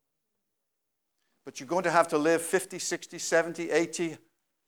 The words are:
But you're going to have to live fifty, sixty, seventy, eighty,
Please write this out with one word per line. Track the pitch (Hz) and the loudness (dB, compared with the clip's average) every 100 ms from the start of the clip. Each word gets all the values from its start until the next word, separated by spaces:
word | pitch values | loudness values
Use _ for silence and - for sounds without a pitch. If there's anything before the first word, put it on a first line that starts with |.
| _ _ _ _ _ _ _ _ _ _ _ _ _ _ | _ _ _ _ _ _ _ _ _ _ _ _ _ _
But | - - | -18 -14
you're | 127 | -4
going | 175 | 0
to | 175 | 2
have | 165 170 | 4 4
to | 156 | 4
live | 156 165 | 4 2
fifty, | 165 185 - 180 | 2 -2 -2 -8
sixty, | - 170 - 170 | -6 -8 -10 -10
seventy, | - 165 170 160 165 | 0 0 0 -4 0
eighty, | 156 170 - 170 151 _ _ _ _ | 0 0 -2 -6 -6 _ _ _ _